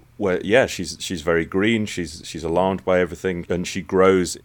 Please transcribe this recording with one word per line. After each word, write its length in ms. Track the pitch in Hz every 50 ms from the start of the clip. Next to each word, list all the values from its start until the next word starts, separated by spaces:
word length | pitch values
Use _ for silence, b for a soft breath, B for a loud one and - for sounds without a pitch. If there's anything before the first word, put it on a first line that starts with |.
| - _ _
where, 220 | - 101 95 90 - -
yeah, 200 | 92 107 135 117
she's, 280 | 87 - - 90 78 - -
she's 220 | - - 95 80 73
very 200 | 85 85 85 82
green, 400 | 73 - 95 101 110 117 110 107
she's, 340 | 98 - 92 85 78 78 - -
she's 200 | - - 78 78
alarmed 420 | 80 82 87 92 95 95 90 -
by 140 | 92 92 90
everything, 460 | 90 80 87 - - 95 90 87 85 -
and 180 | 92 87 90
she 140 | - - 98
grows 560 | 82 - 95 92 95 95 95 92 87 80 - -